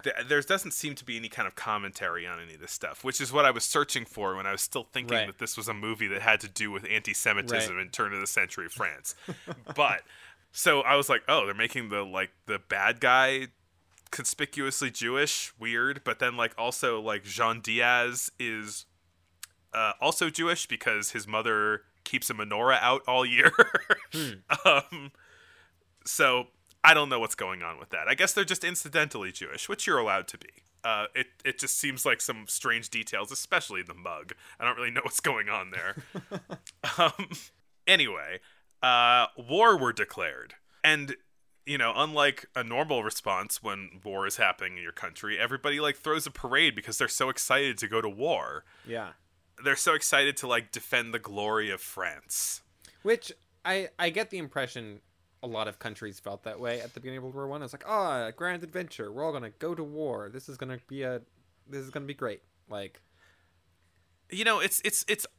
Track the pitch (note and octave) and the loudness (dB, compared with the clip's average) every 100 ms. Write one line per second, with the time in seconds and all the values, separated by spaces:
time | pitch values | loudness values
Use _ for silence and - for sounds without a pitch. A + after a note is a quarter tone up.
0 | C3 - B2 D3 C#3 F#3+ F#3+ - D#3 C#3 | -4 -2 0 2 2 0 -2 -6 -6 -8
1 | B2+ A#2 A2+ - G2 - - G#2+ G2 - | -10 -8 -6 -4 -4 -4 -2 -2 -2 -6
2 | F#2+ E2+ F2 E2+ E2+ D#2+ - - D#2+ C#2 | -4 -4 -6 -10 -12 -16 -12 -8 -8 -8
3 | C3 C3 C3+ C#3 C#3+ A#2 - D3+ D3 C3 | -4 -4 0 4 6 4 2 2 0 -2
4 | A2+ - G2 F#2+ G2 G2 - C#3 A#2 C3 | -6 -4 -2 -2 -2 -2 -2 -4 -4 -6
5 | B2 A#2 G#2 - A2 - G#2+ G#2 G#2+ A2 | 0 0 0 -4 -6 -6 -6 -4 -4 -2
6 | G#2+ G2 G#2+ G#2+ G#2+ - G#2+ G2 F#2 G#2+ | -2 0 4 4 2 -6 -4 -4 -2 -2
7 | G#2 G2+ A#2+ G2+ A#2 A2+ A2 F2+ F#2 - | -2 -2 2 2 0 0 -2 -2 -4 -4
8 | G#2 G2 G2 - F#2 - E2 - G2 C#2 | -2 -2 -2 0 -2 -2 -8 -4 -4 -4
9 | - - - - - D#3+ A#2+ - C#3+ F#2+ | -10 -10 -12 -12 -12 -14 -6 0 2 0
10 | - - - - _ - F3+ D3 A#2+ C#3+ | -4 -20 -20 -20 _ -2 2 4 6 4
11 | C#3+ A#2+ - D3 G2+ G2+ A#2 C3 A2+ G#2 | 4 2 2 2 2 0 -2 -2 -6 -4
12 | G2 F#2 F#2+ _ - G2+ - G2+ G2+ A#2 | -4 -4 -6 _ -6 -6 -4 0 2 4
13 | B2+ B2+ C3 C3+ C3 _ _ _ _ _ | 6 6 6 2 -4 _ _ _ _ _
14 | - - B2+ - D3 - C3+ B2+ C3+ - | -10 -6 -4 -2 -4 -4 -4 -2 -4 -2
15 | A#2 C3 D3 - - - A2+ A#2 C3 C#3 | -2 0 0 0 -4 -8 -2 0 0 0
16 | - A2 B2 A#2+ A2+ - A#2 - C3 A2+ | -4 0 0 2 -2 0 -4 0 0 0
17 | A2 G#2 G2 F#2+ A2+ A2+ A2+ A2+ A#2+ B2 | -2 -4 -4 0 0 0 -2 2 4 4
18 | A#2+ B2 - - A#2+ A2 G#2+ G#2+ - _ | 2 -2 -6 -6 -6 -6 -8 -10 -14 _
19 | _ _ _ _ - _ _ A2+ A2 G2+ | _ _ _ _ -20 _ _ 0 0 2
20 | C#3 D#3+ E3 D#3 E3 E3+ - A2+ - G#2+ | 0 2 0 0 0 0 -2 -4 0 0
21 | G#2 A#2+ G2+ G#2+ A2+ G#2+ G#2+ G#2 - _ | 0 -4 -4 -2 2 2 2 0 -4 _
22 | - B2+ - A2+ G#2 G#2 A#2+ B2+ A#2 C3+ | -4 -2 -2 -4 -4 2 4 6 6 2
23 | - B2+ B2+ A#2+ C3+ - - F#3+ - G#3 | 2 2 4 8 8 8 4 4 0 -2
24 | - D#3+ D3 G2+ - C#3+ F#3 C#3+ - E3+ | -2 -4 -4 -6 -2 2 6 6 4 -6
25 | C#3 - - - - - _ _ _ _ | -14 -18 -20 -20 -20 -20 _ _ _ _
26 | - - C#3+ B2 B2 _ _ _ D#3 D#3 | -4 4 4 4 0 _ _ _ 10 10
27 | C#3+ B2+ A2+ - F#2+ F#2 E2+ D2+ - F2+ | 8 2 0 -2 -6 -6 -8 -10 -6 -4
28 | E2 C3+ F#3 - F3 F3+ E3 F3+ D3+ D#3 | 0 2 2 2 0 0 -2 -4 -2 0
29 | D3+ A2+ F#2+ - D#2 C#2+ - - - D3 | 0 -2 -8 -8 -10 -8 -6 -4 0 2
30 | A2 F#2+ F#2 - - - _ _ A#2 G#2+ | 2 0 -2 -12 -18 -20 _ _ -2 -2
31 | G#2 C3 C3 _ C3+ - C3+ - D3 C3 | -2 -4 -4 _ -6 -4 -2 -2 -2 -2
32 | D3 A#2+ - A#2 G#2 - B2+ A#2 A2+ A#2 | 0 0 0 -6 -6 -4 -2 -2 -4 -8
33 | A2 G#2 G#2 C3+ - F3+ C#3+ G2 F2 E2+ | -4 -6 -4 -8 -2 -2 -2 -6 -8 -10
34 | F2+ D#2+ D#2 - - - A#2+ A#2+ A#2+ A#2+ | -10 -10 -10 -16 -18 -6 -4 -2 -2 -4
35 | A#2+ - D#3 A#2+ G#2 G#2 F#2 F#2 F2 G2+ | -4 -2 0 0 -2 -4 -4 -6 -6 -8
36 | - F#3+ - F#3+ - F3+ - - - - | -10 -14 -12 -12 -12 -16 -18 -8 -4 4
37 | E3 - F#3+ - - _ _ _ - F#3 | 4 2 -8 -10 -14 _ _ _ 4 6
38 | C3 F2 D2 F#2 - _ _ _ B2+ B2 | 4 -2 -6 -10 -14 _ _ _ 4 6
39 | A#2+ B2 A#2 - A#2+ E3 A3+ F#3+ B2 A2 | 8 8 6 0 -2 6 8 8 4 0
40 | G#2 - E2+ C2 A1+ - _ _ D#3 D#3 | -2 -2 -6 -6 -14 -20 _ _ 4 4
41 | C#3 C3+ _ _ _ _ - C#3+ A#2 A2+ | 0 -10 _ _ _ _ -6 0 2 2
42 | D3+ D3+ C#3+ C3 - - A#2 A#2+ D#3 C3+ | 2 4 2 2 -4 -6 -2 -2 0 0
43 | A2 - - F#2+ G#2 - A2 G2 F#2+ F#2 | 0 -2 -2 -2 -2 -4 -4 -8 -10 -14
44 | G#2 G2 G2 - G2+ F2+ F#2+ F2+ E2+ - | -8 -2 -2 2 2 2 -4 -8 -12 -10
45 | F#2 E2 G#2 G2+ A#2 C3 D3 C#3+ D3+ C#3 | -12 -10 -6 -2 -2 -2 -2 0 -2 -2
46 | D3+ D#3 C#3+ - B2+ C3+ D#3+ A2 - G#2+ | -2 -2 -4 -8 0 4 4 2 -4 -2
47 | B2+ - C3 C3 - C3 C#3 A2+ G#2+ A2 | 0 0 -2 0 2 2 2 -2 -2 0
48 | A2 G2+ C#3+ B2 B1 D2+ - - - A#2 | -2 -2 0 0 -2 -8 -14 -20 -10 -8
49 | G2 D#2 _ _ _ - C3 C3+ - D#3 | -10 -14 _ _ _ -6 0 2 2 2
50 | - C#3+ C#3+ C#3 B2+ A#2+ A2 A#2 - B2+ | 4 4 4 0 0 0 -2 -10 -2 -2
51 | A#2 A2+ G2+ G2+ G#2 A2 G#2+ F#2+ - - | -2 -6 -6 -4 0 0 0 -4 -8 -6
52 | F2+ C#2+ - - - - _ _ - - | -6 -6 -6 -4 -4 -6 _ _ -20 -6
53 | G3 A#3 - E3 _ _ F3 F#3+ F#3 - | 0 0 -2 -16 _ _ -4 -2 -4 -2
54 | F3 E3+ A3 F#3+ D3+ C#3+ B2+ B2+ A2 G#2 | -2 0 -4 -6 -6 -4 -4 -6 -12 -14
55 | _ _ _ _ B2+ A2+ G#2+ G2+ A#2 G#2+ | _ _ _ _ -6 -4 -4 -6 -10 -10
56 | A2 F#2+ - G2+ A2+ G#2+ A#2+ A#2+ A#2 A#2+ | -12 -12 -10 -10 -10 -8 -6 -6 -8 -12
57 | B2+ C3 B2+ C3+ C#3 D3 C3+ C#3 - G#3+ | -12 -10 -10 -8 -8 -8 -10 -12 -2 0
58 | F#3 C3+ A2+ A#2 F3 F3 E3+ F3+ F3 - | 0 0 -4 -4 -4 -4 -6 -8 -8 -8
59 | G#2 A2+ D#3+ C#3+ A2+ - D#3+ E3 D3+ D3+ | -10 -4 -4 -4 -8 -8 -6 -6 -8 -6
60 | D3+ A2 G#2 B2+ - C3 C3 B2+ - C#3 | -4 -4 -8 -12 -14 -12 -10 -10 -12 -8
61 | C3 B2 A#2+ _ _ _ - C#3 C3+ C#3+ | -6 -6 -8 _ _ _ -14 -12 -10 -10
62 | C#3 C#3 B2+ G2+ _ _ - G#2 G2 - | -10 -6 -6 -6 _ _ -12 -10 -10 -14
63 | _ _ _ _ _ _ _ _ _ _ | _ _ _ _ _ _ _ _ _ _
64 | _ _ - F3+ A3 G#3 F#3+ - G#3+ - | _ _ -10 0 2 4 2 2 0 0
65 | - G#3 - | 0 -2 -2